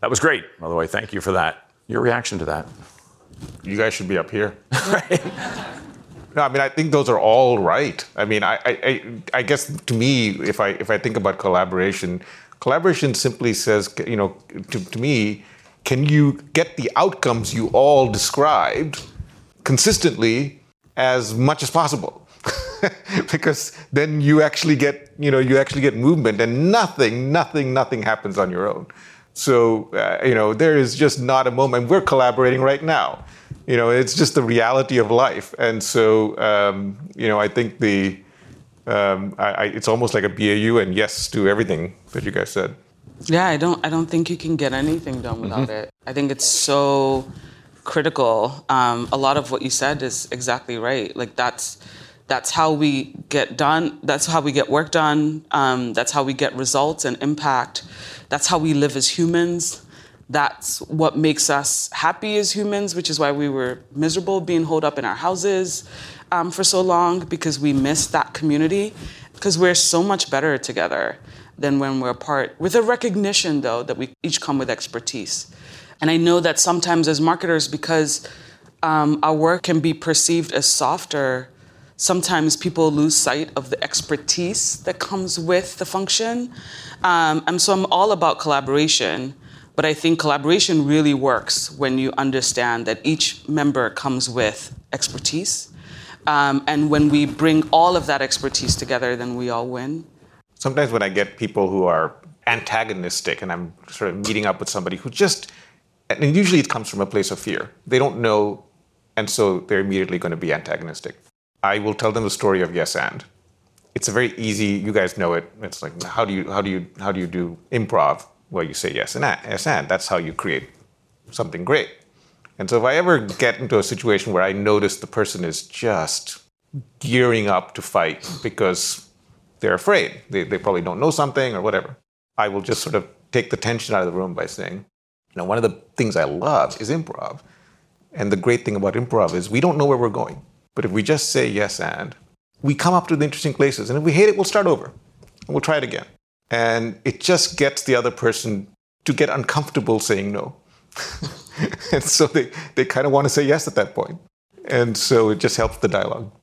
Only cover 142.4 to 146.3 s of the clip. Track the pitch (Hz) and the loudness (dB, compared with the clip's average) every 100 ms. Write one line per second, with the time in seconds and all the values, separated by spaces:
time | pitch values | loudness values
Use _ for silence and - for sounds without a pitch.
142.4 | _ _ 139 147 170 180 170 156 147 - | _ _ -2 2 4 2 2 0 0 -2
143.4 | 151 131 143 131 104 131 156 151 214 196 | -6 2 2 2 -4 0 2 6 6 4
144.4 | 190 214 190 143 - - _ _ - _ | 2 2 2 0 -2 -18 _ _ -20 _
145.4 | - 147 - 151 127 98 - _ _ | -6 -4 0 0 0 -8 -12 _ _